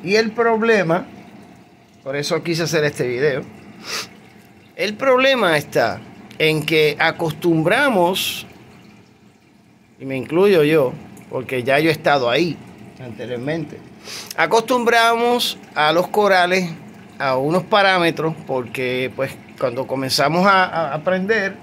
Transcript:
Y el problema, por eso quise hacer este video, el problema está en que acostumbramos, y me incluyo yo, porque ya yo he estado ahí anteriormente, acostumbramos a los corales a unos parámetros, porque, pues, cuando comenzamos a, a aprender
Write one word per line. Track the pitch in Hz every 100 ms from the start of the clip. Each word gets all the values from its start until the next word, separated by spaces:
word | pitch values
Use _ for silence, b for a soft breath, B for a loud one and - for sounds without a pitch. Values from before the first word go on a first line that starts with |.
Y | 160 208
el | 226
problema, | 214 233 226 226 220 170 170 269 - - - - - - _ _ _
por | - 139
eso | 147 160
quise | 160 165
hacer | 160 160
este | 147 147 127
video, | 123 147 135 - - - - B B B - - - - - - -
el | 190
problema | 214 269 254 269 262 190 156
está | 151 151 120 98 - - - -
en | 156 156 151
que | 160 151 147
acostumbramos, | 160 156 165 151 175 165 160 226 285 214 170 185 - - - - - - - - - _ _ _ _ _ _ _ _ _
y | 135
me | 135
incluyo | 117 156 202 185
yo, | 147 160 127 - - - -
porque | 131 123 127
ya | 120 135
yo | 160
he |
estado | 156 175 143 120
ahí | 127 175 143 - - - -
anteriormente, | 127 110 117 123 127 165 151 - - - B B B -
acostumbramos | 269 226 226 247 233 233 233 233 240 240 - - - -
a | 151
los | 160 180
corales | - 208 190 175 185 175 165 - - - -
a | 139 131
unos | 139 175
parámetros, | 180 208 196 185 170 165 156 160 -
porque, | 131 117 110 127 127 127 107
pues, | 135 - - -
cuando | 135 120 123
comenzamos | 131 135 - 143 165 190
a, | 190 185
a | 165 156
aprender | 151 156 185 190 220 196 -